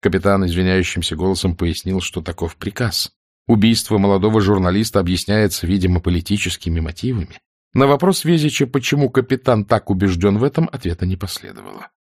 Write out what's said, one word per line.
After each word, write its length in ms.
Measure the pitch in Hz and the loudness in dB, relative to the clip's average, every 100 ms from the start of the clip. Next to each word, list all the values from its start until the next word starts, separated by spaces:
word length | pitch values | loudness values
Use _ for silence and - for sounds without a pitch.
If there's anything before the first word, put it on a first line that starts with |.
Капитан 460 | 104 92 98 98 95 | 0 0 0 0 0
извиняющимся 680 | 85 92 92 87 - 82 78 | 0 2 2 0 -4 -6 -2
голосом 400 | 90 92 92 87 | -2 0 -2 -2
пояснил, 440 | 87 80 87 95 | -4 -4 -4 -4
что 220 | - - | -4 -8
таков 340 | 82 85 82 - | -10 -8 -8 -6
приказ. 560 | - - - - - _ _ _ - | -10 -4 -4 -4 -8 _ _ _ 0
Убийство 480 | 113 110 113 - 107 | 4 4 2 0 2
молодого 460 | 98 98 104 110 | 4 4 2 2
журналиста 580 | 98 101 90 95 113 104 | 4 2 2 0 0 0
объясняется, 680 | 87 90 - 107 104 - 85 | 0 -2 0 0 0 0 -2
видимо, 340 | 98 92 87 | 0 2 0
политическими 800 | 87 87 87 101 - - - 82 | 0 -2 -2 -4 -4 -6 -4 -4
мотивами. 600 | 80 82 127 120 85 - _ _ _ | -4 -6 -6 -4 -6 -14 _ _ _
На 140 | 127 139 | 2 4
вопрос 380 | 143 180 185 | 4 2 0
Везича, 420 | 147 170 147 - 131 | 2 2 2 0 -2
почему 420 | 135 131 147 139 | -2 -2 0 2
капитан 560 | 131 123 131 - 113 | 0 0 -2 2 0
так 240 | 104 110 - | 2 0 0
убеждён 480 | 98 98 87 101 101 | 0 2 2 2 2
в 80 | |
этом, 240 | 135 156 165 | 0 0 -2
ответа 360 | - 90 82 92 | -2 -6 -4 -4
не 100 | 92 | -4
последовало. 720 | 98 - - 50 50 50 - _ | -6 -10 -14 -20 -18 -18 -20 _